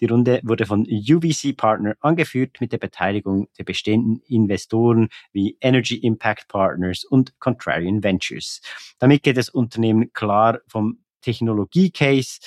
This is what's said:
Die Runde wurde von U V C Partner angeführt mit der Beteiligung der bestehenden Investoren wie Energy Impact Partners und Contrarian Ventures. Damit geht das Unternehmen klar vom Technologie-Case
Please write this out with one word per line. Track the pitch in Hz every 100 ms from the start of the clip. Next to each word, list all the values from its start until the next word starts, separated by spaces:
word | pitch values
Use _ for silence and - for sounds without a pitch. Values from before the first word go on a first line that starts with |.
Die | 117
Runde | 117 123 123
wurde | 110 113 104
von | 104 113
U | 107 104 165
V | 165
C | 147 143
Partner | - 110 107 104 -
angeführt | 147 165 151 127 131 -
mit | 120
der | 120
Beteiligung | 98 - 90 101 98 98 - -
der |
bestehenden | - 92 107 110 117 117 -
Investoren | 117 101 95 - 113 120 113 107 - -
wie | 101 98 -
Energy | 131 127 120 120
Impact | 123 110 110 104 -
Partners | 101 95 73 90 90 -
und | 131 131 -
Contrarian | 127 120 - 73 90 107
Ventures. | 101 92 - 73 - - - - - -
Damit | 127 147
geht | 143 123
das | 120
Unternehmen | 135 117 113 113 110 117
klar | - 107 104 113 120 _
vom | 110 107 - _ _
Technologie-Case | - 113 113 107 95 175 190 - 139 135 123 -